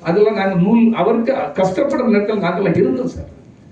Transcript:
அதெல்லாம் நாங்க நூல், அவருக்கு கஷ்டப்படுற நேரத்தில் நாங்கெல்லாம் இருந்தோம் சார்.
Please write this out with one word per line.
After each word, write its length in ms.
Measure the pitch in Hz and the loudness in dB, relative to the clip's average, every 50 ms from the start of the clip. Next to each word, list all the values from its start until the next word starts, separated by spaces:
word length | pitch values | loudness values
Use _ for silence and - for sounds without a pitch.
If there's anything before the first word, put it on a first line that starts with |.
| - | -4
அதெல்லாம் 320 | 165 180 208 214 214 208 | -2 0 2 2 2 2
நாங்க 200 | 196 190 196 190 | 0 -2 -2 0
நூல், 300 | 175 175 208 233 233 226 226 - | 0 2 4 4 4 4 4 2
அவருக்கு 380 | - 175 220 233 226 226 - 262 - - - - | 2 0 0 0 0 0 -2 -2 -2 -4 -4 -2
கஷ்டப்படுற 500 | - 190 185 - - 277 - - 254 233 | -2 -2 0 0 0 -2 -2 -2 -2 0
நேரத்தில் 380 | 220 202 202 208 220 214 - 175 | 0 2 2 0 0 -2 -2 -2
நாங்கெல்லாம் 360 | 175 180 - 196 170 - - | -2 -2 -2 -2 0 2 2
இருந்தோம் 280 | - - - - - | 2 0 0 -2 -4
சார். 240 | - - - - - - - - - - - - - | -6 -8 -10 -14 -16 -18 -20 -20 -20 -20 -20 -20 -20